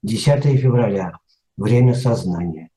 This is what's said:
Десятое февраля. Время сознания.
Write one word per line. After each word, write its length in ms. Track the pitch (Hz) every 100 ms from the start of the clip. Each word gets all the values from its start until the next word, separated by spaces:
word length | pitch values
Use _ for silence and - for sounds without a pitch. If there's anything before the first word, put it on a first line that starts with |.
Десятое 540 | 104 110 - 143 139 131
февраля. 560 | 127 120 113 98 90 - _ _ _ -
Время 380 | 98 120 127
сознания. 760 | 123 127 110 90 87 87 78 80